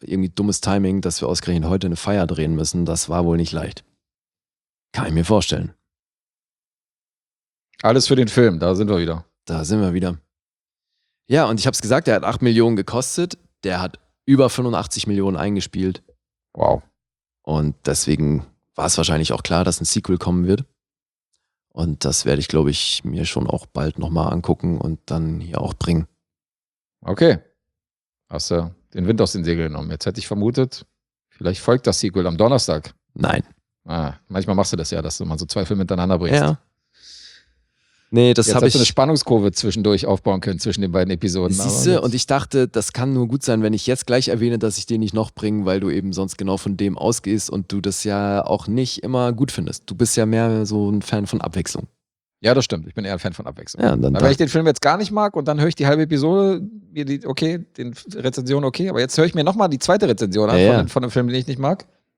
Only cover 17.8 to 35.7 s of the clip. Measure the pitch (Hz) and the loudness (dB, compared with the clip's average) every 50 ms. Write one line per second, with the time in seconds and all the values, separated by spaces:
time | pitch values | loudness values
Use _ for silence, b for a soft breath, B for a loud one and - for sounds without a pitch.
17.8 | - 71 71 - - 76 76 71 78 71 76 - - - _ _ _ _ - - | -4 -4 -2 -2 0 -2 0 0 0 0 0 -2 -4 -8 _ _ _ _ -10 -6
18.8 | 78 85 - - 82 - 80 76 80 - 58 - - - 82 85 90 90 82 - | -4 -2 0 0 0 0 0 0 0 -2 -4 -4 -4 -2 0 0 0 0 -2 -2
19.8 | 82 - - 107 - - 90 85 - 90 87 90 87 92 98 113 135 _ _ _ | -2 -2 -2 -2 0 0 -2 -2 0 0 0 0 2 2 0 0 -2 _ _ _
20.8 | _ _ _ _ _ _ _ _ _ _ _ _ _ _ _ _ _ _ - - | _ _ _ _ _ _ _ _ _ _ _ _ _ _ _ _ _ _ -8 -4
21.8 | 82 85 73 - - 67 - - - 60 69 71 - - - 78 76 71 73 - | -4 -4 -2 -2 -4 -2 -2 -2 0 0 0 0 -2 0 0 2 2 2 0 -2
22.8 | - - - - - 73 73 85 78 - - - - - - - - - - - | -2 -4 -4 -4 -6 -6 -6 -4 -4 -4 -4 -4 -4 -2 -4 -6 -6 -8 -6 -4
23.8 | 73 78 - - 82 82 80 80 80 82 - 87 85 - 82 - - 87 82 - | -4 -4 -4 -4 -6 -4 -2 -2 0 0 -2 -2 0 -2 -2 -2 0 -4 -4 -2
24.8 | - 78 80 - _ - - 82 80 80 80 80 85 85 80 - - - - - | -4 -6 -6 -8 _ -6 -4 -4 -4 -4 -4 -6 -8 -6 -6 -6 -4 -4 -6 -6
25.8 | - 87 85 78 82 - _ _ _ _ _ _ _ _ _ _ _ _ _ _ | -2 0 0 0 0 -2 _ _ _ _ _ _ _ _ _ _ _ _ _ _
26.8 | _ _ _ _ - - 95 - 165 165 110 78 - _ _ _ _ _ _ _ | _ _ _ _ -8 -8 0 4 6 4 4 4 0 _ _ _ _ _ _ _
27.8 | _ _ _ _ _ _ _ _ _ _ 82 80 - - 87 85 85 85 90 _ | _ _ _ _ _ _ _ _ _ _ -10 -8 -4 -2 0 -2 -2 -2 -8 _
28.8 | _ _ - 92 90 98 113 107 110 - - 95 82 85 82 85 82 78 76 73 | _ _ -8 -4 0 0 2 2 2 0 0 -2 -2 0 0 0 -2 -4 -4 -6
29.8 | 76 80 80 78 - - 92 113 - - 107 104 101 117 123 131 131 127 - - | -8 -8 -8 -6 -6 -6 -6 -6 -6 -6 -4 0 0 0 2 0 0 0 -2 -14
30.8 | - _ _ _ _ _ _ _ _ _ _ - - 87 95 - - - 123 123 | -20 _ _ _ _ _ _ _ _ _ _ -6 -4 -4 -4 -2 2 2 2 4
31.8 | - 113 98 - - 101 90 98 87 87 82 80 110 120 139 120 - - 80 78 | 4 0 0 0 -2 -2 0 0 0 0 2 4 4 4 4 2 2 0 -2 -4
32.8 | - - - _ _ _ _ - - - - - - - - _ _ _ _ _ | -4 -10 -20 _ _ _ _ -4 -2 0 0 -2 -4 -6 -10 _ _ _ _ _
33.8 | _ - 80 82 78 71 76 - _ - 95 95 92 104 95 98 92 - - 85 | _ -8 -6 -4 -4 -6 -6 -10 _ -8 -6 -4 -2 0 0 0 0 0 0 -4
34.8 | 80 - - 82 80 82 - - 90 85 80 78 87 - - 104 92 - | -4 -4 -6 -6 -6 -6 -8 -8 -6 -6 -6 -6 -6 -6 -4 -4 -2 -2